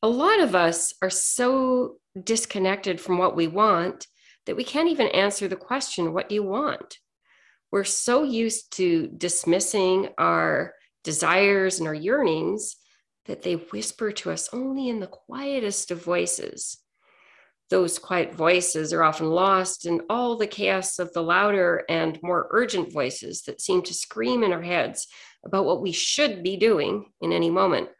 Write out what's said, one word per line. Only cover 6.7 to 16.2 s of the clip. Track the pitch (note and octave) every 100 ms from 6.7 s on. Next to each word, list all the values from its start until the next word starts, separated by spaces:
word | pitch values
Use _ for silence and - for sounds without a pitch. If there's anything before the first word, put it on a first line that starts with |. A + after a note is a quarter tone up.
| - - - _ _ _ _ _ _ _
We're | F#3+
so | F#3+ - - B3
used | D4+ A3+ A3+ A3 -
to | - F#3 E3 -
dismissing | - F3 E3+ - F3 F#3 G#3+ F#3 F#3 G3 -
our | E3+ E3 E3 D#3 - - _ _
desires | - D3+ E3+ F3+ G3+ G3 F#3+ F#3
and | D#3+
our |
yearnings | D3+ E3 C4+ A#3+ D#3+ D#3+ G#3 - - _ _ _ _
that | - -
they | F3+
whisper | E3+ - G#3 A3 - A3
to | G#3 -
us | D#3+ -
only | A3+ C4 C4+ C4
in | A3+
the | -
quietest | - _ A#3+ C#4 C#4 G#3+ G3+ -
of | F3
voices. | E3+ F3